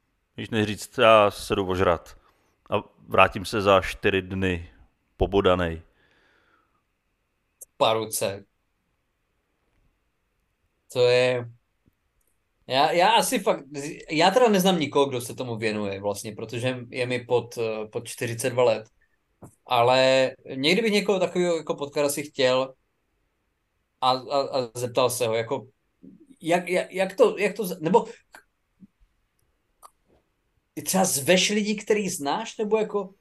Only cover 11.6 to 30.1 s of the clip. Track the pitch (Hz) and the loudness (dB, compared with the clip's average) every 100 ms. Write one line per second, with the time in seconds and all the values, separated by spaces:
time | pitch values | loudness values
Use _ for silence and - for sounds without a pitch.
11.6 | _ _ _ _ _ _ _ _ _ _ | _ _ _ _ _ _ _ _ _ _
12.6 | - 127 156 175 190 220 185 254 - 190 | -4 0 2 4 4 4 2 -2 -2 -4
13.6 | - 147 143 - - 156 175 196 247 202 | -4 -10 -10 -10 -6 2 4 6 4 4
14.6 | 185 180 143 147 139 123 117 120 127 113 | 2 0 0 2 0 0 -8 -10 -8 -4
15.6 | 113 107 101 98 101 101 113 104 113 123 | -4 -4 -6 -6 -6 -6 -8 -12 -10 -4
16.6 | 127 127 120 131 123 123 117 165 - - | -4 -6 -10 -6 -4 -4 0 -2 -2 -6
17.6 | 113 110 107 123 113 - 120 113 131 123 | -6 -6 -8 -10 -10 -8 -8 -4 -4 2
18.6 | 120 110 - _ _ _ _ _ - _ | 2 2 -4 _ _ _ _ _ -20 _
19.6 | - 123 120 127 131 131 131 - - 131 | -2 2 4 4 4 4 2 -4 -14 -4
20.6 | 143 190 226 208 196 190 175 185 175 165 | 0 2 2 0 0 0 0 0 -2 -2
21.6 | 156 156 143 151 143 147 147 - 127 131 | -4 -8 -6 -2 -2 -2 -8 0 2 2
22.6 | 131 - _ _ _ _ _ _ _ _ | -2 -8 _ _ _ _ _ _ _ _
23.6 | _ _ _ - 127 131 123 143 135 143 | _ _ _ -4 -2 -2 -2 -4 -2 -4
24.6 | 120 120 120 123 127 117 120 113 113 135 | -6 -6 -4 0 0 0 -2 -2 -4 -8
25.6 | - _ _ _ - - _ _ 156 175 | -10 _ _ _ -20 -20 _ _ -2 -2
26.6 | 180 180 - 185 185 - 247 - 196 196 | 0 -4 -4 -4 -4 4 2 4 -4 -4
27.6 | 196 - 156 208 - - _ - _ _ | -8 -4 2 2 0 -14 _ -20 _ _
28.6 | _ _ - _ _ _ _ _ _ _ | _ _ -20 _ _ _ _ _ _ _
29.6 | _ _ - _ _ | _ _ -20 _ _